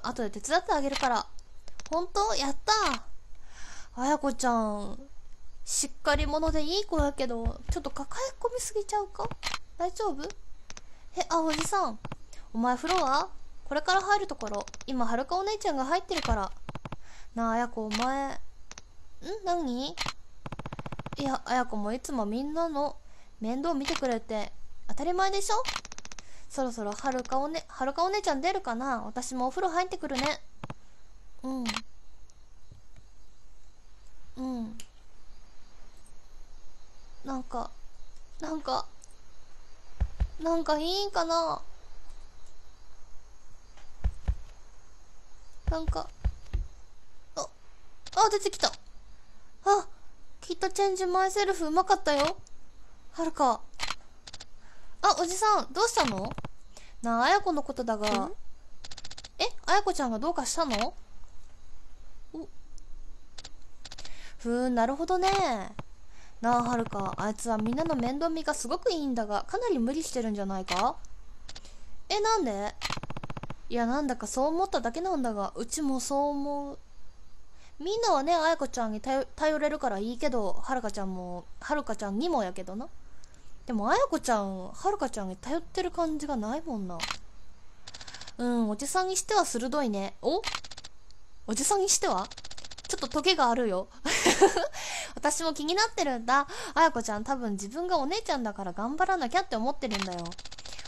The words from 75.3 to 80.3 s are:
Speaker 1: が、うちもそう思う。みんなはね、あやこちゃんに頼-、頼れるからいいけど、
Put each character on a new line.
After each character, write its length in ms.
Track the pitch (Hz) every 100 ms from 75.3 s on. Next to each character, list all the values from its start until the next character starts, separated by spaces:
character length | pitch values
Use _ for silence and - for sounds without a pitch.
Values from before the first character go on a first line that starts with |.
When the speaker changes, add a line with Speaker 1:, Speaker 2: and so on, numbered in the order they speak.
Speaker 1:
が、 180 | 208 196 -
う 100 | 233
ち 160 | -
も 180 | 285 262
そ 280 | - 277 285
う 20 |
思 440 | 285 285 285 285
う。 60 | 277 - - - - - - - - - -
み 180 | 320 440
ん 40 |
な 120 | 466
は 80 | 311
ね、 140 | 277 339
あ 120 | 311
や 100 | 320
こ 100 | 269
ち 100 | 247
ゃ 100 | 226
ん 40 |
に 100 | 214
頼-、 240 | 262 269 - -
頼 220 | 311 302
れ 140 | 294
る 80 | 294
か 100 | 254
ら 80 | 196
い 160 | 214
い 40 | 247
け 100 |
ど、 240 | 302